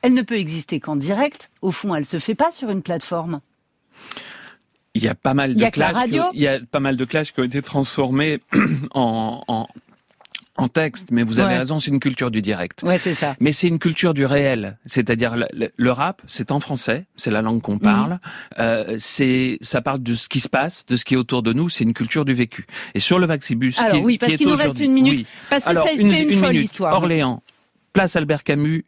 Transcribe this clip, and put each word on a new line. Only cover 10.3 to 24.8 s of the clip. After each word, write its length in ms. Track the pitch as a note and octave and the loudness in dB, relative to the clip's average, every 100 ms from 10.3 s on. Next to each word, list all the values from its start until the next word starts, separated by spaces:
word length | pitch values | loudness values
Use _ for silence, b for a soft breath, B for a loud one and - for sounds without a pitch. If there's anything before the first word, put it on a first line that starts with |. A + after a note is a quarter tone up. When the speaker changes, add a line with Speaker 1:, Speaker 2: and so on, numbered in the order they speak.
| - _ - | -18 _ -4
Speaker 2:
en 100 | B2+ | -2
texte, 420 | - D#3+ - - | 0 -2 -4 -2
mais 120 | A#2 | 0
vous 160 | A#2 A2+ | 2 2
avez 140 | F#3+ | 2
Speaker 1:
Ouais. 60 | - | 2
Speaker 2:
raison, 200 | C3 D#3 | 0 -2
c'est 120 | D3 | 0
une 100 | C#3 | 0
culture 280 | C#3 C3 B2+ | 0 -2 -2
du 120 | A2+ | -2
direct. 420 | G2+ G2 F2 - | -2 -2 -4 -4
Speaker 1:
Ouais, 140 | E3+ F3+ | 0 0
c'est 160 | F#3 | 0
ça. 220 | D#3+ D3 C3+ | -2 -4 2
Speaker 2:
Mais 140 | C#3 | 2
c'est 160 | D3 F3+ | 4 2
une 100 | E3 | 2
culture 340 | E3+ D#3 F3 | 0 2 0
du 120 | D3 C3+ | 2 2
réel, 520 | C#3+ C#3 A#2+ G2+ G2+ - | 2 2 0 -4 -10 -4
c'est-à-dire 520 | C3 A#2 A#2 A#2+ A#2 | -2 0 2 0 -2
le, 100 | - | -4
le, 160 | - A2+ - | -4 -6 0
le 140 | B2 | 0
rap, 280 | B2 D#3+ G3 - | 2 -2 -4 -10
c'est 240 | - B2+ | -8 -2
en 80 | C#3+ | -4
français, 460 | - C3+ - B2 F#3+ - | -2 -4 -2 -4 -6 -8
c'est 160 | - | -2
la 100 | G#2+ | -2
langue 200 | A2 A#2 | 0 -2
qu'on 140 | A2 G#2 | -2 0
Speaker 1:
Mhm. 40 | |
Speaker 2:
parle, 400 | G#2 G#2+ D#3+ F3+ B B B - | 2 2 0 -4 B B B -4
euh, 380 | A2+ A2+ G#2+ A2 | -2 0 -4 -6
c'est, 600 | - - C3+ B2+ C3 A#2 | -4 0 2 2 0 -2
ça 200 | - C#3 | -2 -2
parle 220 | A#2+ C3+ | -2 -4
de 100 | A#2+ | -2
ce 140 | A#2 - | -4 -2
qui 140 | C3+ | -4
se 80 | - | 0
passe, 360 | C3+ D3+ - - | 0 0 -6 -4
de 120 | B2 | -4
ce 80 | - | 0
qui 80 | |
est 40 | B2+ | 0
autour 240 | A#2+ B2+ | 2 0
de 120 | A2+ | 0
nous, 160 | A#2 E3+ | 0 0
c'est 160 | - A#2 | 0 0
une 80 | |
culture 320 | A2+ A2+ D#3 C#3+ | 0 -2 -2 0
du 80 | |
vécu. 320 | B2 A#2+ - - B B | 0 -2 -4 -16 B B
Et 60 | - | -2
sur 180 | - F3+ | 2 4
le 100 | F3 | 2
Vaxibus, 520 | D#3 - A#2 B2+ B2+ | 0 -2 0 0 2
Speaker 1:
Alors 120 | A3+ | 2
Speaker 2:
qui 40 | E3 | 4
est, 40 | |
Speaker 1:
oui, 140 | G#3+ A#3+ | 2 2
parce 120 | A#3+ | 2
Speaker 2:
qui 20 | |
est 40 | D#4 | 2
Speaker 1:
qu'il 80 | C#4+ | 2
nous 60 | D4 | 2
reste 160 | D4 | 0
Speaker 2:
aujourd'hui, 140 | B3 | 0